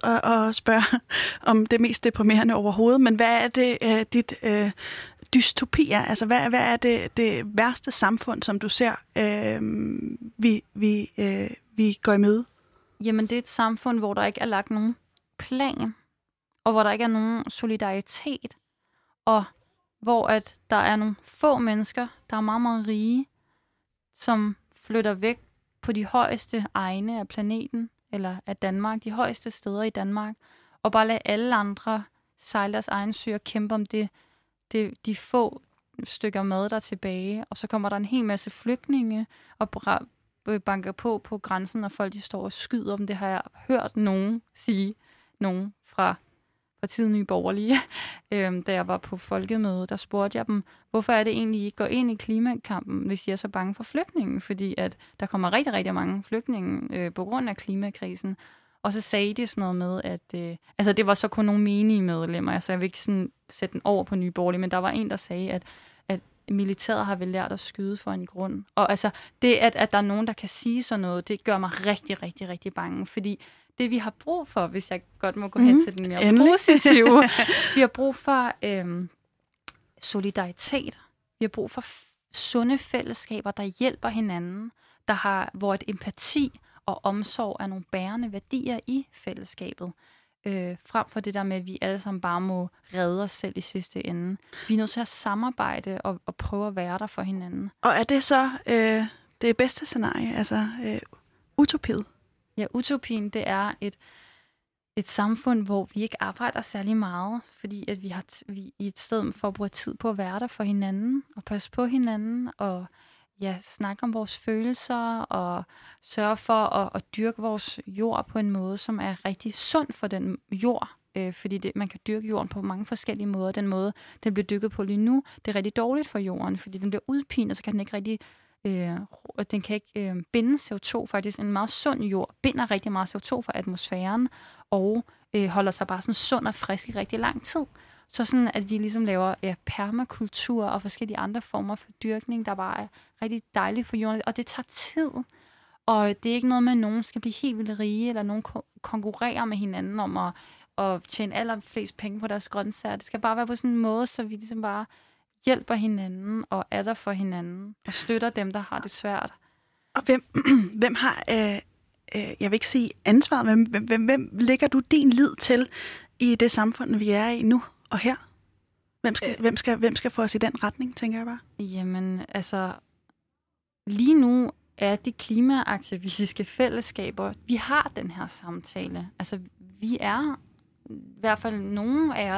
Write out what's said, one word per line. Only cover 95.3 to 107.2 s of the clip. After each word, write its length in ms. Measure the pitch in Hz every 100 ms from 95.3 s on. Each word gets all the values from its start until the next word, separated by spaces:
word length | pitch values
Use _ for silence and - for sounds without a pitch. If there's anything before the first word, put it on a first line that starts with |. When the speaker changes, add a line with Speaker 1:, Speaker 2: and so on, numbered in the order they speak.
| 202 247 - - - - 190
Speaker 2:
og, 180 | 196 180 -
og 100 | -
prøve 320 | - 202 208
at 80 | 190
være 220 | 175 185
der 100 | 214
for 140 | -
hinanden. 500 | 190 190 180 180 196 -
Speaker 1:
Og 100 | 240
er 120 | -
det 200 | 226 277
så, 260 | - 269 262 262 -
øh, 360 | 233 220 220 220 - _ _
det 160 | 233 220
bedste 280 | 254 - 302
scenarie, 500 | 247 214 - 226 -
altså, 320 | 208 214 214 233
øh, 160 | 226 214 - - _ _ _ -
utopiet? 480 | 294 302 - 214 214 _ _ _ _ -
Speaker 2:
Ja, 80 | 214
utopien, 560 | 240 247 277 - 226 208
det 140 | 220 -
er 240 | 196 208 -
et, 140 | 202 - _ - - _ _ _ _ _ _ -
et 120 | 196
samfund, 560 | - 208 226 262 226 202
hvor 240 | 202 185
vi 80 | 202
ikke 220 | 220 -
arbejder 380 | 196 190 247 -
særlig 360 | 220 208 196 220
meget, 440 | 196 175